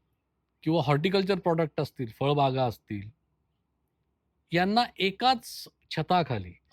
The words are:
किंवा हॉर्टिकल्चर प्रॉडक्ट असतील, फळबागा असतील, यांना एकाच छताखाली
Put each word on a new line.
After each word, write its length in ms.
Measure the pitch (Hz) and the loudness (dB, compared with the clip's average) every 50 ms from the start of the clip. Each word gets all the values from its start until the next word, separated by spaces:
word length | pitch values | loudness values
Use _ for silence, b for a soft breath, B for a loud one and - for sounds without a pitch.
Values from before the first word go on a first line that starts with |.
| _ _ _ _ _ _ _ _ _ _ _ _ - | _ _ _ _ _ _ _ _ _ _ _ _ -2
किंवा 180 | 156 160 170 127 | 0 2 2 2
हॉर्टिकल्चर 560 | 143 147 143 156 196 185 196 196 185 202 180 | 2 2 2 2 2 2 2 2 2 0 0
प्रॉडक्ट 420 | - 175 165 165 165 147 - - | 0 0 2 2 0 -2 -2 -4
असतील, 260 | 143 - - - 127 113 - - | -6 -4 -6 -8 -8 -8 -6 -2
फळबागा 440 | 139 143 147 147 139 135 131 131 131 | 0 0 2 2 2 2 2 0 -2
असतील, 460 | 120 107 - _ - 107 101 98 107 - _ _ _ _ _ _ _ _ _ _ _ _ _ _ _ _ _ _ _ _ _ _ _ _ _ _ _ | -2 -2 -6 _ -10 -10 -10 -10 -12 -18 _ _ _ _ _ _ _ _ _ _ _ _ _ _ _ _ _ _ _ _ _ _ _ _ _ _ _
यांना 320 | 165 170 180 196 208 240 240 233 - - | 0 0 0 2 2 2 0 0 -2 -2
एकाच 720 | 185 196 190 - 240 254 262 233 - - - - - - - _ _ - | -2 -2 -2 0 2 2 2 0 -2 -10 -16 -16 -16 -18 -20 _ _ -8
छताखाली 600 | - - 151 - 180 180 160 - 123 104 92 90 - - _ _ | -6 -4 -2 2 2 2 2 0 -4 -6 -6 -10 -14 -20 _ _